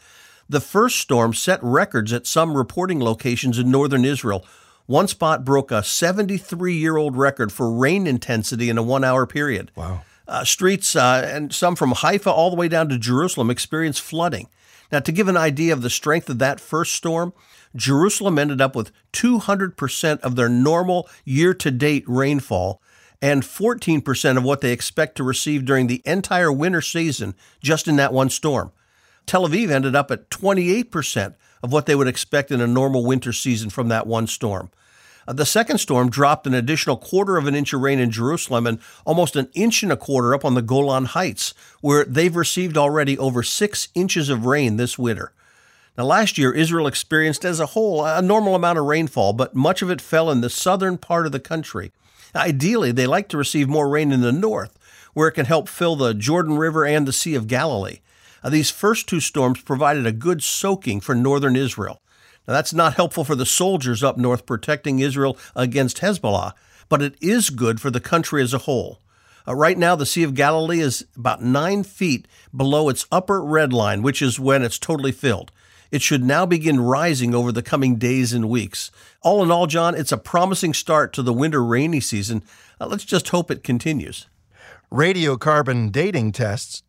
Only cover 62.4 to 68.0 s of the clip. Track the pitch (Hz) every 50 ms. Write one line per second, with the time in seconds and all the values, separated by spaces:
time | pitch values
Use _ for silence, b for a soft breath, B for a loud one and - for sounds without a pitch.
62.4 | b - 123 143 151 - 160 165 165 156 - - 175 165 - 175 147 143 151 123
63.4 | 131 - - - 180 190 190 165 131 127 117 107 131 135 - 123 120 123 123 120
64.4 | - - 123 104 - - 151 147 - 151 135 131 135 143 131 139 135 135 123 B
65.4 | B B B 123 131 123 117 139 135 123 - - 175 202 202 - - 110 101 90
66.4 | 92 95 b b b b b b b b 156 139 143 143 135 _ 156 185 226 240
67.4 | 202 - 139 117 123 113 113 110 - 139 120 123